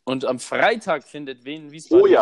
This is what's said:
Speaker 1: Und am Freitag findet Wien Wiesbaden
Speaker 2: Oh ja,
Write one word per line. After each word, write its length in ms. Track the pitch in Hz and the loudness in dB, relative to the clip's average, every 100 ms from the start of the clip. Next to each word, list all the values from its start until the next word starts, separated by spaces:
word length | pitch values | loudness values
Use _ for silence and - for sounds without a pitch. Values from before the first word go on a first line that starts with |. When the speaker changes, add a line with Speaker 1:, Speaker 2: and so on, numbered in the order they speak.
Speaker 1:
Und 200 | - 131 | -8 -6
am 140 | 135 127 | -4 -6
Freitag 640 | - 131 175 233 196 151 | -6 -2 0 -2 -4 -8
findet 420 | - 147 143 127 | -8 -16 -16 -14
Wien 280 | 123 156 147 | -14 -16 -16
Wiesbaden 320 | 156 - 349 | -20 2 4
Speaker 2:
Oh 20 | 202 | 6
ja, 140 | 139 | 6